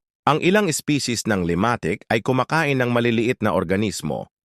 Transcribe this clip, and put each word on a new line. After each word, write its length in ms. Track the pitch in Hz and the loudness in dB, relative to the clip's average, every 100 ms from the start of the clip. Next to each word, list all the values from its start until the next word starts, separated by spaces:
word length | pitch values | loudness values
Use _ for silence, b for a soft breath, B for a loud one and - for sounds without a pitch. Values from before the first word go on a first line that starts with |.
| _ _ - | _ _ 0
Ang 120 | 147 170 | 2 2
ilang 240 | 208 196 | 2 2
species 560 | 143 - 147 - 113 - | -2 -2 -2 -2 -4 0
ng 160 | 101 | 0
limatik 640 | 85 85 113 117 80 98 - | 0 0 0 0 -2 -4 -2
ay 160 | 113 | -2
kumakain 560 | 117 131 120 156 147 135 | 0 0 0 0 0 0
ng 120 | 123 | 0
maliliit 480 | 120 120 113 117 127 | 2 2 2 0 0
na 80 | 107 | 0
organismo, 800 | 87 85 95 110 - 78 60 50 _ | 0 0 0 -2 -4 -6 -6 -10 _